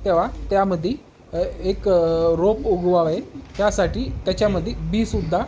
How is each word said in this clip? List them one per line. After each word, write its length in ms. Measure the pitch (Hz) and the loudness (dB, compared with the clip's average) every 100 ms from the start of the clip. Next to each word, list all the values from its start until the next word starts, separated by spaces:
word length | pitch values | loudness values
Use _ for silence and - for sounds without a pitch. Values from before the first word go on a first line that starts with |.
तेव्हा 220 | 202 170 208 - - | 0 0 0 -4 -2
त्यामध्ये, 420 | 196 196 175 175 277 - - - | 0 2 0 -2 -4 -8 -20 -10
अ, 40 | 165 180 - | -4 -4 -2
एक, 260 | 185 190 202 | -4 -2 2
अ, 460 | 180 165 165 165 | 4 4 2 2
रोप 320 | 165 185 220 - | 4 2 2 0
उगवावे, 500 | 180 175 180 165 170 254 - - - | 0 2 2 2 0 -6 -14 -14 -2
यासाठी 440 | 202 202 175 - | 0 2 0 -2
त्याच्यामध्ये 680 | 269 - - 185 208 190 175 | -6 -4 -4 0 0 0 -4
बीसुद्धा 720 | 190 160 196 226 214 160 175 | -6 -2 0 0 -2 -2 -2